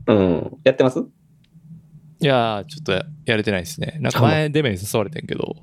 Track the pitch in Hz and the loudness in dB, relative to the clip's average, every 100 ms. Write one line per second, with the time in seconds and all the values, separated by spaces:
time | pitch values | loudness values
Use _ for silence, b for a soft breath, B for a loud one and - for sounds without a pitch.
0 | - 107 92 82 - - 131 131 131 165 | 2 4 4 2 -2 0 2 4 2 0
1 | - _ _ _ _ - - - - - | -8 _ _ _ _ -20 -20 -20 -20 -20
2 | - - 151 127 117 104 - - - 95 | -20 -2 2 2 2 -4 -8 -8 -2 -2
3 | - - - 107 107 95 85 - 160 156 | -4 -8 -2 0 0 -2 -4 -8 -8 -4
4 | 123 - 120 156 151 151 139 90 104 120 | -4 2 4 4 2 0 0 -2 -2 -2
5 | 101 151 - - - - | -2 -6 -8 -6 -6 -8